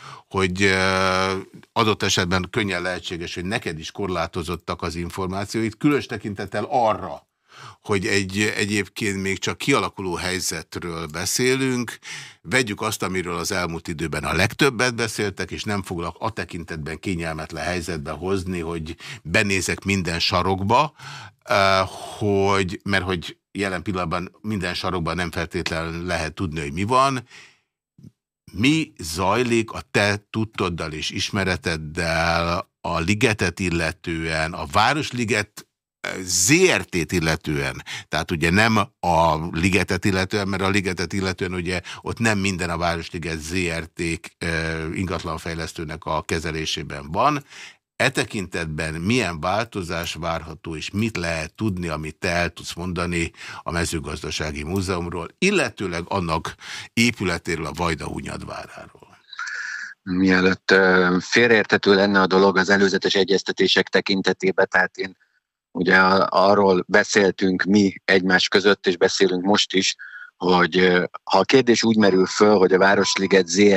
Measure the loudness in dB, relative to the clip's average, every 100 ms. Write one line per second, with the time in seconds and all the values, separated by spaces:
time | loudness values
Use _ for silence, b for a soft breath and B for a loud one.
0 | B B B 0 0 2 2 4 2 2
1 | 2 2 0 -2 -6 -18 -8 0 0 2
2 | 0 0 2 0 -2 -2 -2 -2 -4 -6
3 | -8 -10 -8 -8 -6 -4 -6 -8 -10 -8
4 | -4 -2 -4 -6 -6 -6 -6 -8 -6 -6
5 | -8 -6 -6 -6 -6 -4 -4 0 2 2
6 | -2 -8 -8 -8 -6 -6 -2 0 2 0
7 | -4 -12 _ _ B B B B -2 -2
8 | 2 0 0 0 0 0 0 0 -2 -4
9 | -4 -2 -2 -4 -4 -4 2 2 2 -4
10 | -6 -4 -2 -4 -4 -6 -8 -10 -8 -8
11 | -8 -6 -4 0 0 2 0 -2 -4 -10
12 | B B B B -4 -2 0 -2 -4 -4
13 | -4 -4 -4 -4 -4 -4 -4 -6 -8 -6
14 | -4 -4 -4 0 0 2 0 2 0 0
15 | -4 -2 -4 -4 -8 -6 -4 -4 -4 -6
16 | -6 -6 -8 -6 -8 -8 -10 -8 -8 -8
17 | -4 -4 -4 -6 -8 -8 -4 -4 -4 -6
18 | -6 -6 -2 -2 -2 -6 -4 -6 -8 -12
19 | B -14 -2 0 2 2 0 -4 0 0
20 | 0 -2 0 2 2 0 2 4 2 B
21 | B B B B 0 4 4 4 2 -4
22 | -12 -4 2 4 4 4 0 -4 -2 -2
23 | 0 -4 -6 -14 _ -6 -4 -4 -4 -4
24 | -2 -4 -6 _ -6 -4 -4 -4 -4 -2
25 | -2 -4 -4 -4 -6 -4 -4 -4 -6 -6
26 | -6 -4 -4 -6 -6 -4 -6 -4 -2 2
27 | 0 -2 -10 b b b b _ _ _
28 | -20 _ _ _ _ 0 2 2 0 -8
29 | -8 -2 0 2 2 0 0 -6 -4 0
30 | 2 0 _ -6 -4 -2 -4 -2 -6 -6
31 | -6 -6 -4 -2 -2 -2 -2 -4 -6 -4
32 | -2 0 2 0 0 -2 -6 _ -6 -2
33 | 0 2 2 2 0 0 -2 0 -2 -4
34 | -6 -4 -2 -2 -2 -4 -2 2 2 2
35 | -2 -4 -2 -2 -2 -8 -20 _ _ _
36 | -10 -8 -4 0 4 6 6 4 0 -4
37 | 0 0 0 0 -2 -4 -4 -6 -12 B
38 | B -6 -2 0 2 4 4 4 0 _
39 | 0 2 4 2 -2 0 2 2 0 0
40 | 0 0 0 -2 -2 -2 0 0 0 -4
41 | -4 -2 -4 -4 -6 -4 -4 -6 B B
42 | -10 -2 0 2 0 -2 -4 -2 -2 -2
43 | -6 -8 -6 -8 -4 -4 -2 -4 -8 -6
44 | -4 -4 -8 -8 -4 -2 -4 -4 -6 -4
45 | -4 -4 -6 -8 -6 -8 -8 -8 -10 -10
46 | -6 -6 -4 -4 -4 -6 -4 -6 -8 -10
47 | -6 0 2 0 B B B B _ -2
48 | -2 0 -4 -4 -6 -4 -4 -4 -4 -4
49 | 0 0 0 -2 -2 -2 -2 -6 -6 -6
50 | -6 -6 -4 -6 -8 -14 -12 -10 -6 -2
51 | -2 -2 -4 -4 -6 -4 -2 -2 -4 -6
52 | -8 -6 -2 0 -2 -4 -12 -8 -6 -4
53 | -2 -2 -4 B B B -6 -4 -2 -4
54 | -6 -8 -8 -6 -6 -6 -4 -4 -2 -2
55 | -4 -6 -10 -4 0 0 -2 -4 -6 -6
56 | -4 -2 0 -2 -4 -12 B B B 2
57 | 2 2 -2 -2 -4 -6 -6 -4 -2 -2
58 | -6 -8 -8 -10 -10 -12 -14 -16 -20 -20
59 | -20 _ _ B B B B B B B
60 | -4 2 4 6 4 2 4 6 6 4
61 | 4 2 2 4 6 6 4 2 6 6
62 | 6 4 4 6 6 4 4 4 4 2
63 | 0 2 2 2 0 0 2 2 2 0
64 | 0 0 0 0 0 2 2 2 0 -4
65 | -10 -10 _ _ _ _ _ -4 2 4
66 | 6 4 4 4 4 6 6 4 4 2
67 | 4 4 4 4 2 2 4 4 4 0
68 | 2 2 4 2 4 4 4 4 2 2
69 | 2 4 2 2 2 2 2 0 -2 -4
70 | B B B -4 2 4 4 4 4 4
71 | 0 -6 0 2 6 4 6 4 4 6
72 | 6 6 4 6 6 8 6 6 6 4
73 | 2 0 4 4 4 6 6